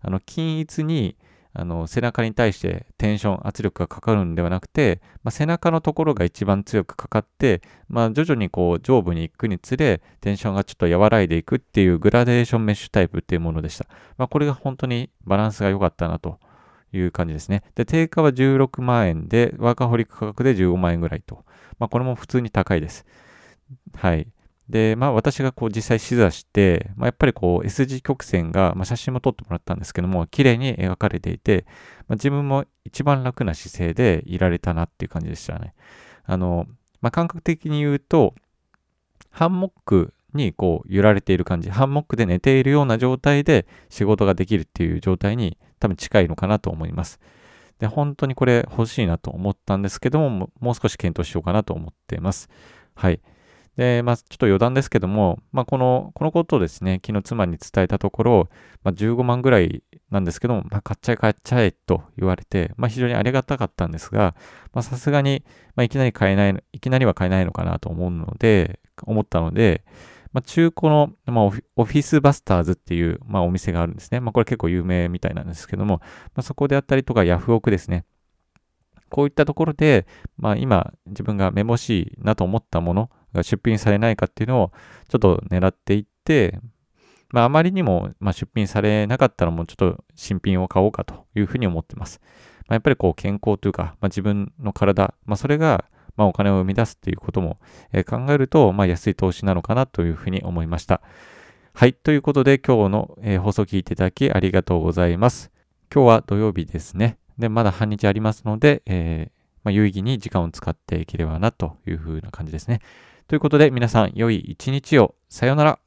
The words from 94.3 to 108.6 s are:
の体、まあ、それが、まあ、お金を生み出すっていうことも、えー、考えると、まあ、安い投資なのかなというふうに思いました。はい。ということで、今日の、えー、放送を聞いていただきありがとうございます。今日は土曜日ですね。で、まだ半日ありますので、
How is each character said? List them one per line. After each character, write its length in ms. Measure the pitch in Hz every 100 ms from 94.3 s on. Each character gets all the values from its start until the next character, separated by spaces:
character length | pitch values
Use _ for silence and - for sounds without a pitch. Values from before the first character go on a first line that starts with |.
| 101 98 _
の 140 | 113
体、 400 | - 101 95 98 - -
ま 80 |
あ、 40 | 104
そ 100 | 135
れ 100 | 147
が、 280 | 160 101 - _ _ -
ま 100 | 104
あ、 20 |
お 60 |
金 180 | - 101
を 80 | 98
生 60 | 92
み 80 |
出 120 | 98 117
す 100 | -
っ 20 |
て 120 | -
い 40 | 87
う 20 |
こ 140 | -
と 100 | -
も、 180 | 85 82 _ - -
え 100 | -
ー、 240 | 90 120 131
考 60 |
え 60 | 143
る 100 | 131
と、 240 | 165 120
ま 100 | 98
あ、 40 | 98
安 220 | 87 -
い 40 | 95
投 160 | 95
資 140 | 87 98
な 80 |
の 80 | 90
か 140 | - 113
な 100 | 131
と 180 | -
い 80 | 85
う 40 | 78
ふ 120 | -
う 20 |
に 120 | 92
思 180 | 90 87
い 40 | 80
ま 100 | 82
し 80 | -
た。 160 | 90 - - - - - _ _
は 120 | - 123
い。 80 |
と 180 | 131 -
い 60 | 151
う 40 |
こ 120 | -
と 100 | 143
で、 140 | 131 139
今 300 | - 123 98
日 20 |
の、 280 | 104 - -
え 160 | 107 95
ー、 40 |
放 120 | 101
送 80 | 98
を 40 | 101
聞 120 | 98
い 60 |
て 100 | 92
い 20 | 87
た 100 | 92
だ 60 |
き 180 | - 139
あ 100 | 101
り 120 | 92
が 120 | 95
と 140 | - 87
う 40 |
ご 100 | 80
ざ 160 | 85 87
い 100 | 85
ま 120 | 117
す。 220 | - - _ _ _ _
今 100 | -
日 40 | 127
は 140 | 113
土 120 | - 101
曜 160 | 110
日 140 | 90 78
で 140 | 82
す 180 | - 87
ね。 200 | 113 110 _ -
で、 100 | 117
ま 160 | 107
だ 80 | 110
半 180 | 92 107
日 160 | 104 104
あ 60 |
り 80 | 101
ま 140 | 110
す 100 | 107 113
の 120 |
で、 240 | 110